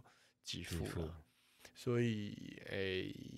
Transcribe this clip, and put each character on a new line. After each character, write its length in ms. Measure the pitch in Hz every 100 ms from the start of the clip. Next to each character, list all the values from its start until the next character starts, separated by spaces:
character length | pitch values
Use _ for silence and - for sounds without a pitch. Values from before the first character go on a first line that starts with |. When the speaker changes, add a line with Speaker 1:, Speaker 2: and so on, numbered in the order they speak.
| - - - _
Speaker 1:
给 180 | - -
付 220 | 85 87
了。 0 |
Speaker 2:
给 60 | 95
付。 200 | 90 80 80 - _ _ - -
Speaker 1:
所 260 | - - 120
以， 640 | 117 110 104 - - - -
诶， 460 | 98 95 92 98 - -